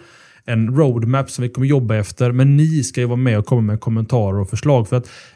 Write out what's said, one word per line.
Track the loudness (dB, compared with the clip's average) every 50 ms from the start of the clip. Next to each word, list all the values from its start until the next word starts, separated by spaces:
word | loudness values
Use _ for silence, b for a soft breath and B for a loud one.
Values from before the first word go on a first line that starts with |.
| b b b b b b b b b -4
en | -2 0 0 0 2
roadmap | 2 2 2 2 0 0 0 0 0 -2 -4
som | -6 -6
vi | -6 -4
kommer | -4 -2 0 2
jobba | 2 2 0 0 0
efter, | -2 -2 -4 -4 -2 -2 0
men | 2 4 4 4 4 4
ni | 4 2 0 -2 -4
ska | -4 -4 -4
ju | -2 -2
vara | 0 0
med | 0 2 2 0
och | 0
komma | -2 -2 -2
med | 0 0 -2 -4
kommentarer | -4 -2 -2 -2 -2 -2 -2 -2 0 0 -2 -2
och | -4 -4
förslag. | -6 -4 0 0 2 2 0 0
För | -2 -4
att, | -4 B B B B B B